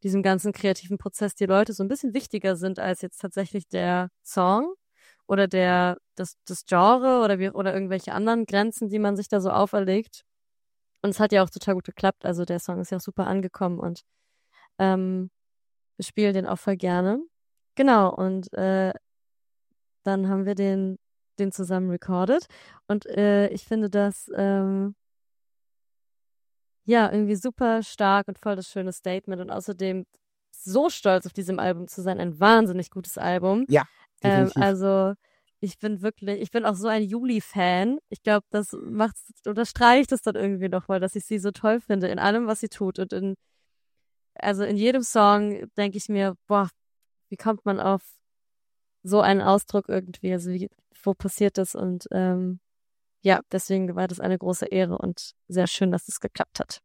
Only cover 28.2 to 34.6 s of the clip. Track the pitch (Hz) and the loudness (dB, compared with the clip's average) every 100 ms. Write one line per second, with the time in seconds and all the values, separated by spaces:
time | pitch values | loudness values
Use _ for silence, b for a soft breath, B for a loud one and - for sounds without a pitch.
28.2 | 202 190 - 196 185 - 185 185 - 185 | 0 -8 -6 -6 -6 -8 -8 -8 -6 -6
29.2 | 190 185 180 - 185 185 190 185 180 _ | -6 -10 -8 -10 -8 -6 -4 -4 -8 _
30.2 | _ _ _ - - 196 320 - 208 185 | _ _ _ -18 -2 2 2 2 2 2
31.2 | 180 - 180 185 - 170 180 - 185 185 | 0 -10 -6 -2 -2 -2 -6 -8 -6 -4
32.2 | 175 151 196 226 220 180 175 - 180 - | -4 4 8 8 6 0 -6 -10 -12 -6
33.2 | 175 180 180 202 269 147 139 b b _ | -2 0 0 0 2 2 2 b b _
34.2 | 202 196 190 - | 2 4 2 2